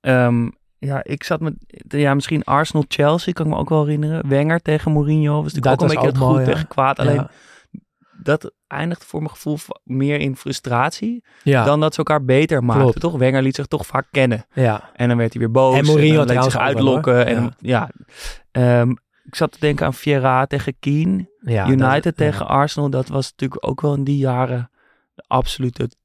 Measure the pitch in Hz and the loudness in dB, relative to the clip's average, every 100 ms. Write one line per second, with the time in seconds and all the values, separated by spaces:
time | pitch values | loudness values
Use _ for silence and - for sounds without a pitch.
0 | 131 127 123 120 117 - _ _ 139 135 | 2 2 4 2 -2 -8 _ _ -6 -6
1 | - 143 - 156 160 - - - - 143 | -6 -10 -6 -4 -4 -8 -18 -20 -8 0
2 | 143 139 - 156 139 139 160 156 143 - | 2 0 0 -4 0 0 0 -2 -2 0
3 | 147 170 - 170 156 147 160 156 147 151 | 2 2 -2 -4 -4 -4 0 0 0 -2
4 | 151 160 143 135 151 170 - 151 - 151 | -2 -4 0 0 2 0 0 -2 0 0
5 | 147 156 147 151 151 147 131 135 170 127 | 2 2 2 0 -2 -2 0 2 2 2
6 | 131 131 127 135 131 160 160 - 135 139 | 0 2 2 2 2 -2 -2 0 0 2
7 | - 143 147 _ - - _ - _ _ | 0 0 -2 _ -20 -20 _ -20 _ _
8 | _ - - 151 - _ _ 139 165 175 | _ -10 -2 -2 -4 _ _ -6 -6 -6
9 | - 160 151 - 156 151 - - - 131 | -8 -8 -8 -8 -6 -6 -8 -16 -6 -2
10 | 139 147 143 131 - 135 - 120 143 - | -2 0 -4 -6 -8 -8 -4 -2 -2 -4
11 | 220 240 _ _ 143 131 113 147 156 - | -8 -8 _ _ 0 2 4 2 0 -2
12 | 156 151 127 131 156 147 120 117 131 - | -2 0 2 2 4 0 0 2 2 2
13 | 170 156 127 131 135 135 139 156 - 135 | -4 0 2 2 0 -2 -6 -6 -4 -6
14 | - 139 127 110 - - 123 107 - - | -2 0 0 0 -6 0 0 0 -8 -4
15 | 123 120 113 123 117 123 131 135 151 151 | 0 2 0 -2 0 2 4 4 4 4
16 | 156 156 127 123 131 - 135 139 135 127 | 6 4 4 2 2 0 0 2 2 2
17 | 143 123 120 117 120 - - 120 - - | 2 2 2 0 -2 -6 -2 -2 -2 -12
18 | - - - - _ - 123 123 120 127 | -20 -16 -16 -16 _ 0 2 4 2 -2
19 | _ _ - - 165 - 151 143 - 127 | _ _ -18 -4 -4 0 -2 0 -2 -2
20 | 147 139 131 127 139 143 - - - 147 | -2 0 2 2 0 -2 -6 -6 -2 0
21 | 170 190 180 _ 185 110 95 135 131 143 | 0 -2 -4 _ -4 -2 2 2 2 2
22 | 170 - 151 151 - 139 147 - 143 135 | -2 0 -2 -2 -2 0 0 -2 -2 -2
23 | 131 139 131 _ 135 - - 135 147 143 | -4 -4 -6 _ -8 -4 -6 -2 -2 -2
24 | 139 143 135 123 127 123 120 _ _ _ | -2 0 0 -2 -2 -4 -8 _ _ _
25 | _ - - 127 - - 127 - 120 _ | _ -20 -4 -2 -2 -4 -6 -4 -8 _